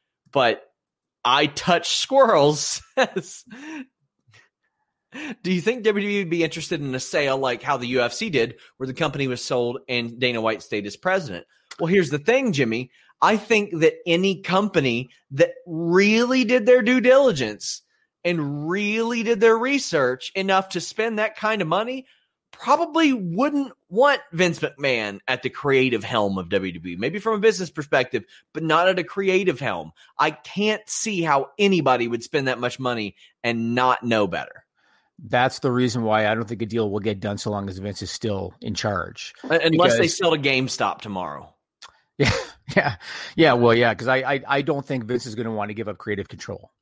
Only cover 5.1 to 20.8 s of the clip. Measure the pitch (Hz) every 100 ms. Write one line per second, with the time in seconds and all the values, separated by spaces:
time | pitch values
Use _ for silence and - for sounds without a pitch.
5.1 | 262 302 226 180 185 156 247 214 208 202
6.1 | 202 180 170 160 165 147 170 143 127 -
7.1 | 160 139 135 135 117 135 139 123 127 120
8.1 | - 220 139 117 - - _ 131 131 156
9.1 | 139 135 123 - 127 120 131 - 123 117
10.1 | 117 127 117 113 110 - 107 101 - 185
11.1 | 190 147 87 - _ _ - 165 196 156
12.1 | 143 147 254 262 143 120 113 131 _ _
13.1 | _ 160 214 - 220 202 170 156 160 -
14.1 | 170 196 170 - 185 208 170 135 117 127
15.1 | _ _ 139 170 - - 160 170 180 202
16.1 | 220 240 262 220 247 220 247 220 254 240
17.1 | 262 269 156 113 104 - - - _ _
18.1 | _ 175 175 143 147 151 190 208 220 226
19.1 | 240 220 226 226 226 240 285 - 160 127
20.1 | 131 - 196 190 190 190 175